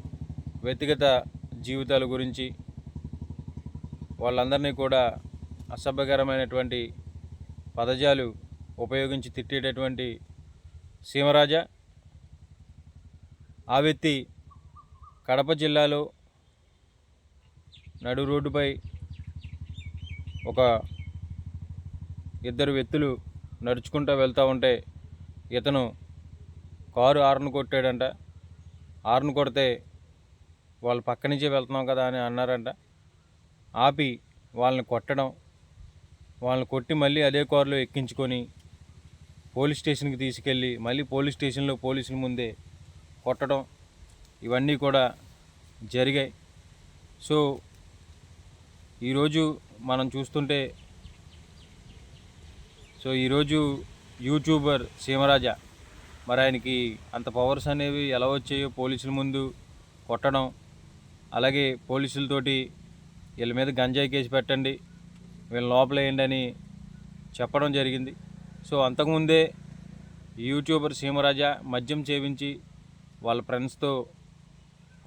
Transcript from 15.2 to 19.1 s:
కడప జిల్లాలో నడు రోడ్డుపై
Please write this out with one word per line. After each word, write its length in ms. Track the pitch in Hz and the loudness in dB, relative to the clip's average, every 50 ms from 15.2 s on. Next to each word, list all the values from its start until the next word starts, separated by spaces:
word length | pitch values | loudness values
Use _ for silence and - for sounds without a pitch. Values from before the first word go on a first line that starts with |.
| - | -2
కడప 240 | - 131 139 135 147 | 0 2 2 4 2
జిల్లాలో 580 | 165 147 156 151 147 151 147 147 147 147 151 - - _ _ _ _ _ _ _ _ _ _ _ _ _ _ _ _ _ _ _ _ _ _ _ _ _ _ _ _ - - - - - - - - - 120 | 2 2 2 4 4 6 4 4 2 0 -2 -4 -10 _ _ _ _ _ _ _ _ _ _ _ _ _ _ _ _ _ _ _ _ _ _ _ _ _ _ _ _ -20 -20 -20 -20 -20 -20 -20 -16 -10 -6
నడు 180 | 120 127 135 | -4 -2 -2
రోడ్డుపై 460 | 139 139 143 147 143 143 139 147 143 139 135 - - - - - - - | 0 0 0 0 0 0 0 0 0 0 -2 -6 -10 -12 -14 -14 -14 -14